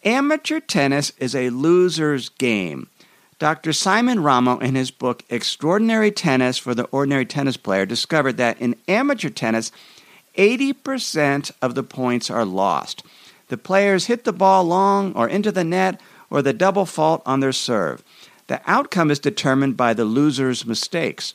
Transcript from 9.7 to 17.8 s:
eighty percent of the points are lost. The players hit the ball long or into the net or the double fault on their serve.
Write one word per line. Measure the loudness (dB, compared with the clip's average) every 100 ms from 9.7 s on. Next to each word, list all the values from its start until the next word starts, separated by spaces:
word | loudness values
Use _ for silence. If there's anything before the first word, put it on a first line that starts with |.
| -14 -20 -20 -20 -20 _ 2
eighty | 2 4 -2
percent | -4 -6 -6 -4 0 0 0 -4 -6
of | -4 -4
the |
points | -8 -6 -2 -2 -2
are | -2 -2
lost. | 0 0 0 -4 -14 -18 -20 -20 -20 _
The | -12
players | 0 2 4 2 0
hit | -2
the | -2
ball | 2 4 4
long | 4 2 2 2 0
or | -2 -2
into | 0 -2
the | -2
net | -2 0 0 -2 -14 -20 -6
or | -2
the | 0
double | 2 2 2 -2
fault | 0 0 0 0
on | 0
their | 0
serve. | -2 -2 0